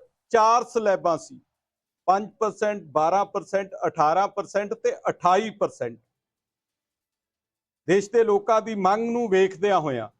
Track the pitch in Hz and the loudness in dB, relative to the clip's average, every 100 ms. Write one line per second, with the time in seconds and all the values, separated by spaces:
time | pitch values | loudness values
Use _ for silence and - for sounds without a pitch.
0 | - _ _ 226 220 233 233 233 214 185 | -8 _ _ 2 4 2 0 -4 0 0
1 | 175 160 - - _ _ _ _ _ _ | 0 -2 -6 -20 _ _ _ _ _ _
2 | - 196 214 - 214 202 214 208 160 151 | 0 0 -2 -4 -4 -2 -4 -4 -4 0
3 | 156 190 196 202 165 196 196 - 175 160 | 2 2 -2 -6 -6 -6 -6 -6 -4 0
4 | 151 170 196 202 196 196 208 220 - - | 0 2 -2 -4 -6 -6 -6 -4 -4 -4
5 | - - 180 190 220 - 185 - 123 113 | -6 -2 2 2 0 -4 -6 -6 -10 -12
6 | _ _ _ _ _ _ _ _ _ _ | _ _ _ _ _ _ _ _ _ _
7 | _ _ _ _ _ _ _ _ - 190 | _ _ _ _ _ _ _ _ -2 0
8 | 202 233 226 202 202 220 214 214 185 208 | 0 0 2 2 2 0 0 -2 0 0
9 | 233 233 233 190 190 180 202 190 151 123 | -2 -2 0 2 2 0 0 0 0 -4
10 | 107 _ | -8 _